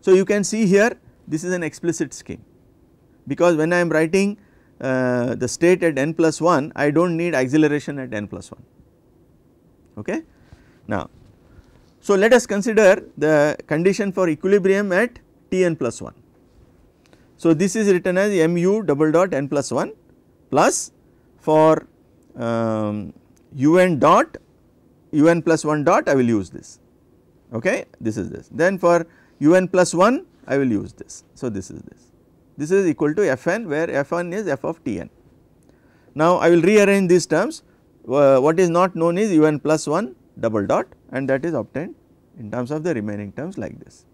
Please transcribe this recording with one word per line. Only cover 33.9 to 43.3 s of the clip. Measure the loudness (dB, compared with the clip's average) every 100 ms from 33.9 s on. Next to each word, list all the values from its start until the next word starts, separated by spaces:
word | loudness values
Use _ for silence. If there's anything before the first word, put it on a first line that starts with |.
f | -4 -4
n | -6 -6
is | -6 -6
f | -6
of | -6 -8
T | -8 -8
n. | -10 _ _ _ _ _ _ _ _ _ _ 0
Now, | 2 4
I | 4
will | 4
rearrange | 4 4 4 2 4
these | 2 2
terms. | -2 -2 -6 _ _ _ _ -4
Uh, | 2 4 6
what | 4 2
is | 2
not | 2 0 0
known | -2 0
is | 0
u | 2 2
n | 0
plus | -2 -2 -2
one, | -4 -4 -12 _ -6
double | -4 -2 -2
dot | -2 -4 _ _
and | -8 -4
that | -4 -2
is |
obtained | -6 -8 -10 -10 -14 _ _ _ -18
in | -10
terms | -8 -6
of | -6
the | -4
remaining | -4 -6 -8 -12